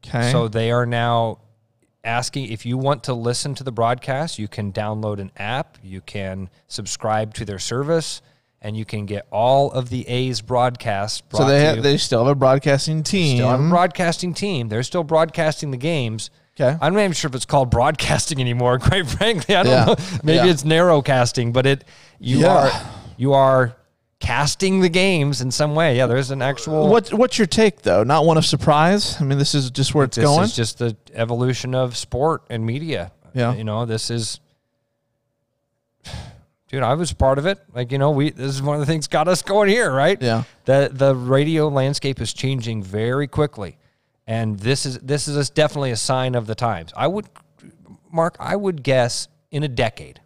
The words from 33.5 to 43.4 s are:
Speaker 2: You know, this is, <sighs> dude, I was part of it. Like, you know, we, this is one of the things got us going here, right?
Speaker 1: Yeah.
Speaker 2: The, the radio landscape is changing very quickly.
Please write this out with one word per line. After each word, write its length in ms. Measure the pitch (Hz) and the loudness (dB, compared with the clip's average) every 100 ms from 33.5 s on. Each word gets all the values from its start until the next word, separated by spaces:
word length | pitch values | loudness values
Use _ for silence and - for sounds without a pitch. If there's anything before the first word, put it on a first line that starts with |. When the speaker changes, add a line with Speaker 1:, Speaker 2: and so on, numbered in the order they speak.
Speaker 2:
You 100 | 120 | -2
know, 220 | 110 107 120 | -4 -4 -4
this 240 | 110 - | -4 -4
is, 300 | 117 110 - _ _ _ _ _ _ _ _ _ _ _ _ _ _ _ _ | -6 -6 -10 _ _ _ _ _ _ _ _ _ _ _ _ _ _ _ _
<sighs> 60 | - - - - _ _ _ | -16 -16 -16 -20 _ _ _
dude, 120 | 135 | -4
I 140 | 117 147 | -2 0
was 180 | 175 | -2
part 240 | - 135 135 | 0 2 2
of 80 | 156 | 0
it. 140 | 196 _ 120 | -4 _ -8
Like, 160 | 123 | -4
you 80 | 139 | 0
know, 100 | 139 | 2
we, 220 | 143 147 | 2 0
this 160 | - 135 135 | -2 -6 -4
is 80 | |
one 100 | 135 147 | -2 -2
of 40 | |
the 80 | 143 | 0
things 180 | 160 147 | -2 0
got 220 | 165 160 | 0 2
us 160 | 180 | 0
going 260 | - 196 202 | 2 2 4
here, 220 | 220 190 | 4 2
right? 280 | 135 147 196 | 2 2 2
Speaker 1:
Yeah. 240 | 123 113 123 _ - | 0 0 -4 _ 2
Speaker 2:
The, 240 | 135 139 | 2 2
the 220 | 131 139 131 | 2 2 2
radio 520 | 123 135 147 160 151 | 2 2 2 0 0
landscape 520 | 139 135 143 139 135 | 0 -2 -2 -4 -4
is 140 | 113 | -6
changing 480 | - 131 135 117 113 | -4 -4 -4 -4 -6
very 460 | 95 104 117 131 143 | -6 -4 -2 -2 -2
quickly. 500 | - | -2